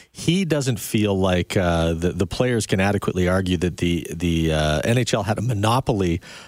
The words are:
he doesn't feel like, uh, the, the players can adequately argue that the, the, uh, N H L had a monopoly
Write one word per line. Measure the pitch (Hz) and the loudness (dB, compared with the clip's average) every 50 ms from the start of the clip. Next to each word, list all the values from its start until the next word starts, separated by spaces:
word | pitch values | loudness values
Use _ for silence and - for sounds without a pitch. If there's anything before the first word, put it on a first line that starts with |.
| - - | -20 -20
he | _ - - - 170 190 196 | _ -4 -2 0 0 2 0
doesn't | 156 156 147 131 135 123 107 | 0 0 0 0 -2 -2 -4
feel | - - - 110 104 101 98 95 | -4 -2 0 0 2 2 2 2
like, | 95 95 90 90 87 - - 107 | 2 2 2 2 0 0 0 0
uh, | 90 87 85 82 82 82 82 | 2 2 2 2 2 0 0
the, | 82 90 90 87 | 0 -2 -2 -2
the | 90 98 | -2 -2
players | 87 - - 127 127 123 113 104 | -2 0 0 0 2 0 0 0
can | - - 95 | 0 0 0
adequately | 95 101 101 98 - - - 92 90 87 | 2 2 0 0 -2 -2 -2 0 2 2
argue | 92 95 95 90 90 82 | 2 2 2 0 0 0
that | 90 90 - - | 0 -2 -2 -2
the, | 87 87 85 82 - - | 0 0 0 0 -2 -6
the, | 82 82 87 85 82 82 80 80 78 | -6 -4 -2 0 0 2 2 2 2
uh, | 78 76 76 76 76 - | 2 2 0 0 0 0
N | - 120 | 0 0
H | 127 120 - - | 0 0 0 0
L | 113 101 | -2 0
had | 117 107 | -2 -2
a | - 110 | -2 -2
monopoly | 123 120 101 98 110 117 131 - - 120 98 95 87 82 85 - - - - - | -2 -2 0 0 2 2 2 0 0 0 0 0 0 0 -2 -4 -10 -18 -20 -20